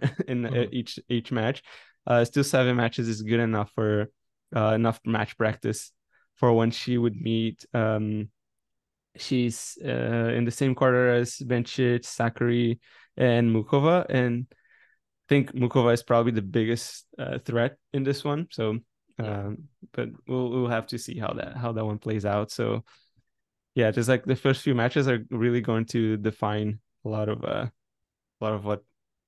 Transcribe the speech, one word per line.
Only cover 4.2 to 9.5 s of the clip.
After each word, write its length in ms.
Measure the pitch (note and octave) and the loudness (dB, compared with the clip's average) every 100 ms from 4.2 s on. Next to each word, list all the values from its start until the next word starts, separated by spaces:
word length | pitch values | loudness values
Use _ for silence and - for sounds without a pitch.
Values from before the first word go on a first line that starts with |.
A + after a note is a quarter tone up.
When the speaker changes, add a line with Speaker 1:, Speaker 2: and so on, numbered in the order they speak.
| _ _ - A2+ | _ _ -6 0
Speaker 1:
uh, 180 | G#2+ | 2
enough 260 | A2 A#2 - A2+ | 2 0 -2 -2
match 320 | A2 G#2+ - | -2 -2 -2
practice 540 | A2 G#2+ A2+ A2 - _ _ _ _ - | -2 -2 -4 -6 -8 _ _ _ _ 0
for 180 | B2 | 4
when 180 | A2+ A2+ | 4 2
she 260 | - - B2 | 0 -2 0
would 180 | A#2 G2+ | 0 -2
meet, 500 | A2+ A2+ A2+ - - | -2 -2 -2 -6 -6
um, 560 | A#2 A2 G#2+ G#2+ G#2+ G#2 _ _ _ _ _ _ _ _ - | -2 0 0 -2 -4 -6 _ _ _ _ _ _ _ _ -14
she's, 640 | - B2+ A#2+ | -4 0 0